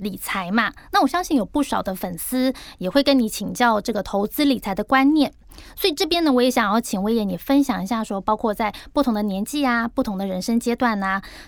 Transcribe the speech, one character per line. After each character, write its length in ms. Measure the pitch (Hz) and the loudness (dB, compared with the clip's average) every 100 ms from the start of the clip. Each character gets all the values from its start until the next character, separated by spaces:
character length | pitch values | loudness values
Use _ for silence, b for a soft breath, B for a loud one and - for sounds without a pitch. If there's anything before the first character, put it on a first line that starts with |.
理 160 | 208 190 | -8 -8
财 340 | - 202 180 | -8 -6 -2
嘛， 220 | 214 208 B B | 0 -2 B B
那 80 | 403 | 2
我 40 | 302 | 2
相 160 | 349 | 2
信 140 | 370 294 | 0 0
有 80 | |
不 180 | 196 294 | 0 -2
少 200 | 277 196 | -2 -2
的 120 | 185 | -4
粉 220 | 190 190 175 | -6 -6 -8
丝 340 | - 254 254 254 B - | -4 0 0 -2 B -8
也 100 | 180 | 0
会 140 | 277 | 2
跟 160 | 285 277 | 4 4
你 100 | 220 | 2
请 240 | - 185 | -2 -6
教 260 | 185 240 220 | 0 2 2
这 140 | 202 | 0
个 100 | 208 | -4
投 240 | 190 202 208 | -2 -2 -2
资 200 | - 294 | 0 2
理 120 | 240 | 2
财 160 | - | -2
的 80 | 190 | -6
观 300 | 214 262 269 | 0 4 4
念。 180 | 311 262 - - B B - | 4 2 -2 -20 B B -4
所 120 | 403 | -2
以 60 | |
这 100 | 294 | 0
边 200 | 339 339 | 0 2
呢， 80 | 320 | 4
我 100 | 247 | 4
也 80 | 254 | 4
想 220 | 247 214 | 2 2
要 80 | 214 | 0
请 200 | 240 202 | 0 -2
威 140 | 202 | 0
爷 80 | 233 | 0
你 140 | 202 175 | 0 -4
分 260 | - 277 | 0 2
享 180 | 277 190 | 2 0
一 60 | 185 | -2
下 160 | 233 | -4
说， 180 | 220 196 | -4 -4
包 160 | 196 - | 0 0
括 160 | 233 | 0
在 220 | 202 220 B B | 0 -2 B B
不 80 | - | 0
同 140 | 269 | 0
的 80 | 214 | 0
年 220 | 214 190 | -2 -4
纪 200 | 214 294 | -4 -2
啊， 220 | 269 233 233 | 0 0 -2
不 160 | - | -2
同 160 | 254 190 | -4 -4
的 80 | 196 | -4
人 160 | 185 | -4
生 160 | 185 233 | -2 0
阶 160 | 233 | 0
段 260 | 233 247 208 | 0 0 0
啊， 220 | 190 196 B B | -2 -4 B B